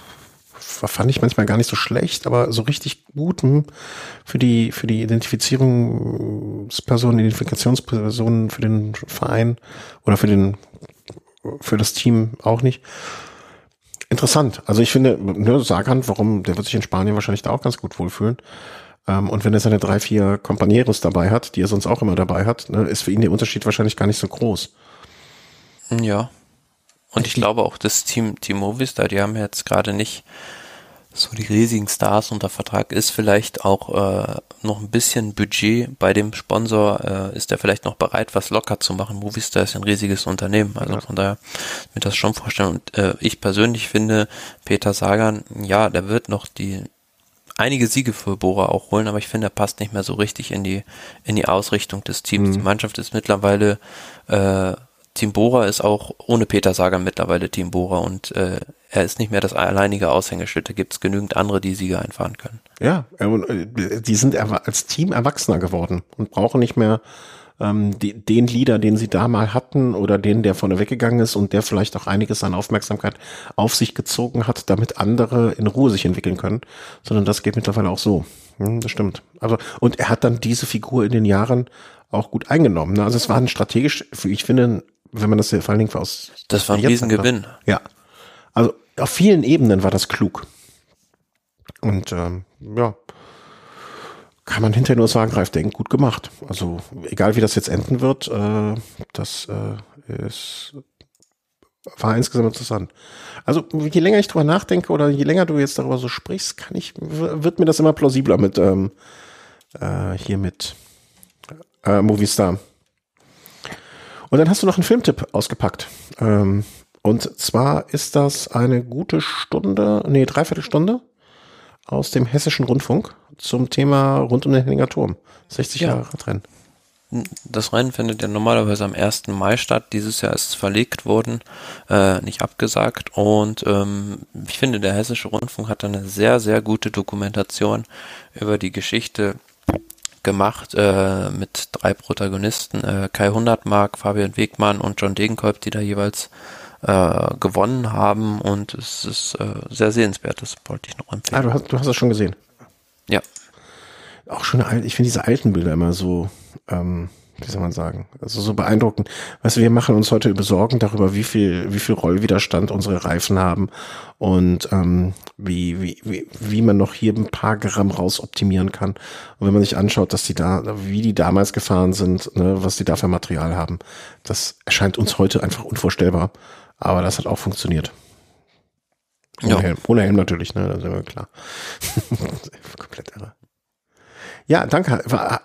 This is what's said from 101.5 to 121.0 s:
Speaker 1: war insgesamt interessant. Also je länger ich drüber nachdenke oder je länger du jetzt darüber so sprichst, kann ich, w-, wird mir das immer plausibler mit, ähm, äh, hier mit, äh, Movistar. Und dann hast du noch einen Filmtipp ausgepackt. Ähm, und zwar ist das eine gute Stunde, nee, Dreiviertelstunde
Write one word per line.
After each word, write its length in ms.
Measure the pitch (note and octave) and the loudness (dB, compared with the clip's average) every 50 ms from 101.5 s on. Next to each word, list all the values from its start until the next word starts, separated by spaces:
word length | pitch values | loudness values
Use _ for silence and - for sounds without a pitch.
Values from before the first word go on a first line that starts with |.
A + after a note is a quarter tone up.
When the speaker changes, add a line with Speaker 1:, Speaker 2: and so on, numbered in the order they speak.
| _ _ _ _ _ _ - - - - | _ _ _ _ _ _ -20 -20 -10 -4
Speaker 1:
war 180 | - A2 A2 | -2 0 0
insgesamt 300 | A#2+ A2 - - B2 A2+ A2+ A2+ | 0 0 0 0 0 0 0 0
interessant. 380 | - A#2+ - A2+ G2+ F#2+ - _ _ - - - - - - - - - | -4 -6 -6 -6 -6 -6 -8 _ _ -20 -20 -20 -20 -20 -20 -20 -6 -2
Also 200 | - C#3+ D#3+ D#3 - | -2 0 0 -2 -2
je 280 | - D#3 D3+ D3+ D3+ F3 | -4 -4 -2 0 2 2
länger 180 | E3 G3 A3 G3+ | 4 4 4 4
ich 100 | G3+ - | 2 2
drüber 160 | - E3 D3 | 0 2 2
nachdenke 480 | D3 E3+ G3 - - F#3 F3 - - | 4 2 2 0 0 0 0 0 0
oder 160 | E3+ D3 D3 D3 | 0 2 2 2
je 160 | C#3+ C#3 C#3 | 2 2 2
länger 220 | D3 D#3+ F#3+ F3+ | 2 2 2 2
du 120 | E3 D3+ D3 | 2 2 0
jetzt 200 | C#3 C3+ - - | 0 0 -2 -4
darüber 200 | C3 C3 C3 B2 | -2 -2 -2 -2
so 100 | B2+ B2 | -2 -4
sprichst, 480 | - - - - - F#3+ - - - | -6 -8 -8 -8 -8 -6 -6 -8 -10
kann 200 | - - - - | -12 -14 -10 -10
ich, 180 | F3+ - - - - | -10 -10 -10 -12 -14
w-, 420 | D#3+ D#3 D#3 D3+ E3 - D#3+ D#3 | -12 -8 -6 -4 -4 -4 -2 -2
wird 160 | D3 E3+ E3 - | 0 0 2 4
mir 60 | E3+ | 4
das 160 | D#3+ D3+ - | 4 6 6
immer 120 | D#3 D#3 | 6 4
plausibler 460 | D3+ - D3+ C3+ B2+ C3+ C3+ - F2+ - | 6 6 4 4 4 4 4 4 4 4
mit, 180 | G2+ F#2+ - G2+ | 4 4 4 4
ähm, 340 | F2+ G2 F#2+ F#2+ F#2+ G2+ - _ - - - - - - - - - - - _ _ _ - - | 4 4 4 4 0 -2 -4 _ -20 -20 -20 -20 -20 -20 -20 -20 -20 -20 -20 _ _ _ -12 -8
äh, 320 | - G2 G2 F#2 F#2+ F#2+ F#2 | -6 -4 -2 -2 -2 -4 -4
hier 220 | F#2+ - - G2+ G2 | -6 -4 -4 -2 -2
mit, 360 | F#2+ F2+ - - - - - - - _ _ _ _ _ _ _ - _ _ _ - - - D#3+ - _ _ _ - | -2 -4 -6 -8 -10 -12 -12 -16 -20 _ _ _ _ _ _ _ -20 _ _ _ -20 -20 -20 -20 -20 _ _ _ 0
äh, 160 | G#2 G#2 G2+ | 2 4 4
Movistar. 560 | G2 G#2+ G#2 G2+ G#2 G2 - - G2+ F2+ F#2 G2 - _ _ _ _ _ _ _ _ _ _ _ _ _ _ _ - - - - - - - - - - - - - - - - - - | 6 4 4 4 2 2 2 2 2 2 2 -2 -6 _ _ _ _ _ _ _ _ _ _ _ _ _ _ _ -20 -20 -20 -18 -18 -16 -16 -18 -20 -20 -20 -20 -20 -20 -20 -20 -4 2
Und 80 | C3+ C#3+ | 4 4
dann 100 | D#3+ E3 | 6 4
hast 140 | G3+ - | 4 4
du 40 | F#3+ | 2
noch 100 | F#3+ - | 2 2
einen 80 | F#3 E3+ | 2 2
Filmtipp 420 | - A3+ B3 - - - - - - | 4 2 4 4 2 0 0 -4 -4
ausgepackt. 540 | - G#2 - - - - - G2 - - - - - - - - - - | -2 -2 -2 -2 -2 -2 -2 -2 -2 -6 -12 -16 -18 -20 -20 -20 -6 0
Ähm, 460 | A#2 G#2+ G#2 G2+ G2+ G2 G2 G#2 G#2 - - - - _ _ _ | 2 4 4 4 4 4 2 0 -2 -4 -10 -20 -20 _ _ _
und 360 | - G#2 A2+ A#2 - - - - | 2 2 2 2 0 -6 -8 -8
zwar 500 | - - - A2+ C3 C#3 D3+ D3 - - | -4 -2 0 2 2 2 2 0 -2 -4
ist 240 | - D3 - - - | -6 -6 -4 0 2
das 320 | D3 C#3+ C#3+ C#3+ - - - | 2 2 2 0 -4 -6 -4
eine 340 | - A#2+ B2 B2+ B2+ B2 | 0 0 2 2 2 0
gute 380 | B2 B2 A#2+ C#3+ F#3 - - D#3+ | -2 -4 -6 -6 -4 -2 -2 -2
Stunde, 800 | - - - - - - - - - G3 G3 G#3 G3+ G#3 G#3 G#3 - - | -2 -4 -6 -8 -6 -4 -4 -2 0 0 0 2 2 2 2 2 2 4
nee, 160 | C#3 C3+ C3 | 4 4 4
Dreiviertelstunde 760 | B2+ - C#3+ E3 - - - - - - D3+ E3 G3+ A#3+ B3 | 4 2 0 -2 0 -2 -6 -4 0 0 2 2 2 0 -2